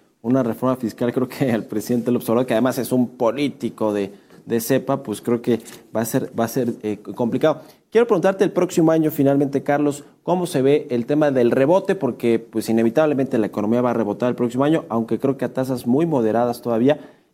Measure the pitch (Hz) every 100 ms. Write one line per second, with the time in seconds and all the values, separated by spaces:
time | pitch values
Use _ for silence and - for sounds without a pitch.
0 | _ _ 117 135 117 110 127 123 113 -
1 | 120 123 123 - 135 113 - 107 - 120
2 | 113 117 - 113 131 113 127 127 113 127
3 | 117 - 117 123 143 - 117 - 110 104
4 | 98 - _ - - 113 - 131 131 135
5 | 117 101 - 117 120 113 - - - 110
6 | 117 131 - - 113 135 120 113 107 101
7 | - 101 117 127 156 151 - - _ 220
8 | 233 196 190 190 185 175 175 - 160 160
9 | 156 147 139 139 139 139 139 143 147 139
10 | - _ - 180 175 143 131 147 - 120
11 | 117 147 147 131 120 117 135 185 190 190
12 | 127 110 120 113 - 110 104 113 113 156
13 | 156 135 127 117 101 107 104 120 123 117
14 | 101 101 123 120 120 123 143 160 - 113
15 | 113 113 135 135 123 - 131 123 117 131
16 | 170 143 110 113 120 117 120 113 127 147
17 | - _ _